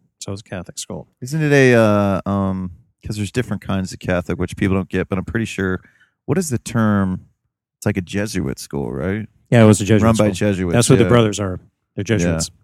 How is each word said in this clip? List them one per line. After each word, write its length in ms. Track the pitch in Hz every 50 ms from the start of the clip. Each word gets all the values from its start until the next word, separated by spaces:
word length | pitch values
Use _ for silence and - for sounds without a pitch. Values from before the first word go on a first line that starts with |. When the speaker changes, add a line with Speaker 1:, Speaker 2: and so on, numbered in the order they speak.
| _ _ _ _
Speaker 1:
So 120 | - -
it 20 |
was 80 | 98 98
a 40 | -
Catholic 340 | _ 104 95 85 - - -
school. 300 | - - 95 78 - _ _ _
Speaker 2:
Isn't 200 | 127 127 147 160
it 100 | 156 147
a, 220 | 143 139 135 127 123
uh, 540 | 117 113 107 104 101 101 101 98 - - 98
um, 440 | 101 101 98 95 95 95 92 92 90 - _ _ _ _ -
'cause 120 | - 104
there's 140 | 104 104 95
different 320 | - 127 117 - 107 92
kinds 300 | - - 101 95 92 90
of 60 | - -
Catholic, 380 | - - 90 87 85 - 90 87
which 180 | 87 - -
people 200 | - 101 95 95
don't 120 | 98 92 -
get, 200 | - 92 87 -
but 100 | 98 95
I'm 60 | 90
pretty 180 | - - 113 113
sure, 340 | - - - 98 92 92 90 - _ _ _ _ _ _ _ _
what 140 | - 139 180
is 100 | 185 156
the 80 | 123 113
term? 600 | - - 117 117 110 107 104 101 95 92 92 90 - _ _ _ _ _ _ _ _ _ _ _
It's 80 | -
like 100 | 104 104 101
a 40 |
Jesuit 560 | 90 82 92 101 104 110 - 92 73 67 64 -
school, 320 | - - - 71 67 58
right? 380 | 64 67 71 92 98 110 107 - _ _ _ _
Speaker 1:
Yeah, 120 | 127 120
it 40 | 113
was 140 | 107 107 -
a 40 | 101
Jesuit 180 | 92 110 104 107
Speaker 2:
Run 120 | 113 113
by 80 | 107 107 107
Speaker 1:
school. 20 | 92
Speaker 2:
Jesuits, 380 | - 104 104 98 90 92 87 85
Speaker 1:
That's 160 | 120 117 -
what 80 | 135 98
Speaker 2:
yeah. 60 | 92
Speaker 1:
the 40 | 90
brothers 280 | 110 120 113 107 98 104
are. 220 | 104 92 90 90 - _ _ _ _ _ _
They're 100 | - 98 113
Speaker 2:
Yeah. 80 | 113 101 85 87 85 80
Speaker 1:
Jesuits. 120 | 80 - - _